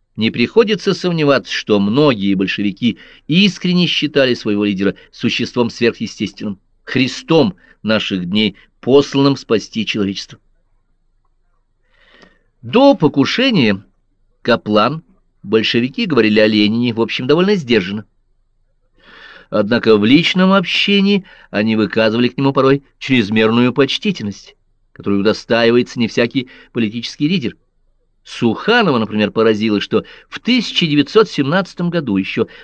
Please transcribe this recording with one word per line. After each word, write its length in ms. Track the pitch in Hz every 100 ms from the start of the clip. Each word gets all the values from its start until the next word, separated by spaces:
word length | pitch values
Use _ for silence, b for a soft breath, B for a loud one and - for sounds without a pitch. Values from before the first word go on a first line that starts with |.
| _ -
не 120 | 110
приходится 640 | 113 117 220 220 202 -
сомневаться, 600 | - 180 165 147 131 -
что 260 | - - 104
многие 540 | 101 127 151 107 98
большевики 640 | 95 95 - 104 92 120 - B B -
искренне 600 | 165 202 - 180 180 175
считали 460 | - 151 147 131
своего 320 | 120 113 101 104
лидера 300 | 92 98 - b
существом 580 | - 117 - 117 123 117
сверхъестественным, 880 | - 117 - 107 - 101 - 107 95 _ _
Христом 720 | - - 127 - - 160 113 - b b
наших 440 | 107 107 - 95 87
дней, 320 | 107 107 b b _
посланным 560 | 117 139 139 139 139 135
спасти 480 | - 110 - 113 104
человечество. 520 | 113 98 95 - - _ _ _ _ _ _ _ _ _ _ _ _ _ _ b b b b b b b _
До 320 | 113 214 277 226
покушения 920 | 147 143 127 - 262 208 110 101 - _ _ _ _ _
Каплан 640 | - 117 107 104 113 160 - _ _ _
большевики 640 | 98 110 107 120 127 180 220
говорили 320 | 127 107 107
о 60 | 107
Ленине, 460 | 107 104 113 120
в 60 | 110
общем, 260 | 113 - 127
довольно 300 | 156 190 208
сдержанно. 480 | 120 110 92 107 - _ _ _ _ _ _ _ _ _ B B B B B
Однако 480 | 104 104 117 113 107
в 80 | 107
личном 480 | 147 160 185 185
общении 720 | 196 175 - - 202 196 202 B B B
они 240 | 101 110 110
выказывали 520 | 101 110 110 113 123
к 80 | -
нему 160 | 139
порой 300 | 139 131 139 b b
чрезмерную 760 | - 127 98 110 110 117 123
почтительность, 800 | 123 135 - 214 185 208 196 - _ _ _ _
которой 260 | - - 101
удостаивается 800 | 101 98 - 117 117 120 123 123
не 80 | 113
всякий 400 | - 120 135 123 B B
политический 560 | 120 110 117 117 - 147
лидер. 300 | 190 110 - _ _ _ _ _ _
Суханова, 720 | - - 117 104 - 240 196 123
например, 340 | 110 107 101
поразило, 500 | 110 110 107 110 101
что 240 | - 107 B B B
в 100 | -
тысяча 480 | - 247 - - 170
девятьсот 420 | 147 143 214 220
семнадцатом 600 | - 135 180 190 - 175
году, 280 | 170 135 98
еще 300 | 95 - 107 B